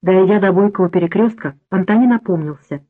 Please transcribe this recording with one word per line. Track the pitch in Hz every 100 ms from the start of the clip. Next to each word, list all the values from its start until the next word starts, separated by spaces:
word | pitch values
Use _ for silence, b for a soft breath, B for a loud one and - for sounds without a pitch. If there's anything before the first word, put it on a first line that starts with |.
Дойдя | 180 185 190 208
до | 190
бойкого | 180 202 202 180
перекрестка, | 175 170 196 226 226 151 - _
Антонин | 190 185 214 247
опомнился. | 240 233 175 151 147 _ 143